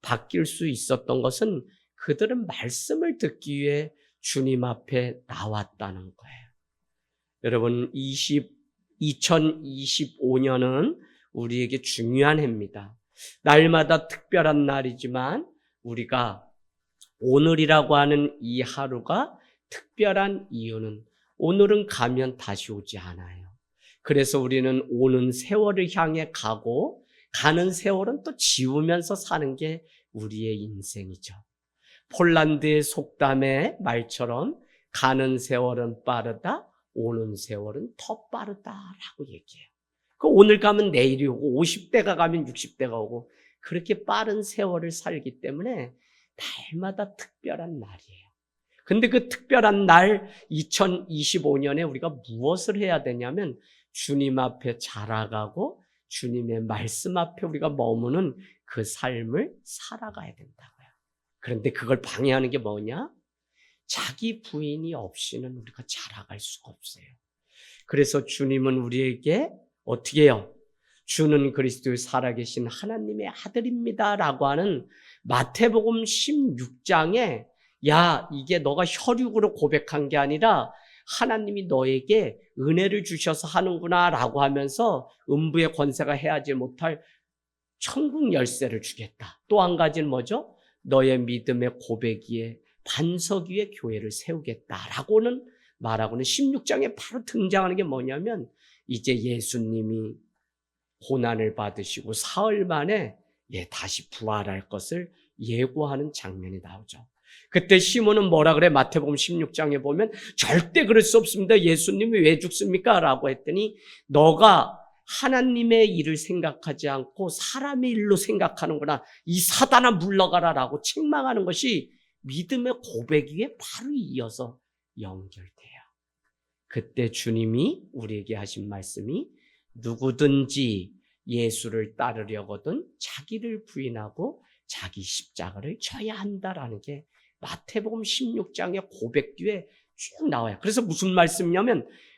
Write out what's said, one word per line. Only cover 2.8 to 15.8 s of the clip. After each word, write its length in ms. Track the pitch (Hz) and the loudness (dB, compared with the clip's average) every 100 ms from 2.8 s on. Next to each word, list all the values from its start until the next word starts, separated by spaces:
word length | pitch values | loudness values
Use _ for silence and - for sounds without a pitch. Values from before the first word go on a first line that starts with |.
| - 311 339 320 | -6 -2 -2 -2
듣기 420 | 147 - - 143 | -6 -6 -8 -4
위해 340 | 143 143 151 _ _ _ | -2 -2 -4 _ _ _
주님 420 | - 143 131 127 | -6 -2 0 0
앞에 580 | 123 117 - 131 123 - - | -2 -6 -4 -2 -2 -6 -14
나왔다는 840 | 107 107 107 101 - 98 92 92 - | -10 -6 -6 -8 -10 -12 -12 -16 -20
거예요. 320 | - - - _ _ _ _ _ _ _ _ _ 117 | -20 -20 -20 _ _ _ _ _ _ _ _ _ -2
여러분, 440 | 117 117 120 123 | 0 2 0 -2
이십, 580 | 139 135 135 - 147 143 _ _ _ _ - | -6 -8 -4 0 0 -2 _ _ _ _ -6
이천이십오 1400 | 151 139 - 165 156 156 143 135 135 - 143 - 127 127 | -4 -2 2 4 4 0 -8 -10 -4 -4 -4 -4 0 2
년은 600 | 135 127 131 131 214 339 - _ _ | 2 2 2 2 0 -2 -12 _ _
우리에게 500 | - 117 120 120 131 | -8 -6 -2 -2 -4
중요한 560 | - - 117 127 143 156 | -6 -4 0 4 4 4
해입니다. 600 | 143 110 101 101 101 - _ _ - - | 0 -4 -8 -12 -18 -20 _ _ -20 -2
날마다 640 | - 151 160 160 151 160 - | 8 10 10 8 6 2 2
특별한 560 | - - 180 156 147 143 | -16 0 2 4 4 2
날이지만 840 | 139 131 120 123 127 131 214 359 _ _ _ | 2 -2 -6 -6 -4 -2 -4 -6 _ _ _